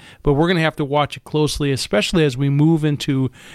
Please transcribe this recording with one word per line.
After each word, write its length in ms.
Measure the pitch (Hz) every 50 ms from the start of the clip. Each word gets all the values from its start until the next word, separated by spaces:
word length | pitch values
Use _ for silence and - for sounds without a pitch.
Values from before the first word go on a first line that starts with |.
| - - - - -
but 100 | 147 143
we're 140 | 139 165
gonna 140 | 175 190 165
have 140 | 160 156 -
to 80 | - 151
watch 300 | 131 143 147 143 - -
it 100 | - -
closely, 460 | - - 151 151 139 - - 147 139
especially 540 | 135 - - - - 185 180 - - 170 156
as 100 | 143 120
we 140 | 131 143 139
move 340 | 139 143 147 160 165 151 156
into 460 | 151 147 - - 151 135 131 131 127 - - - - -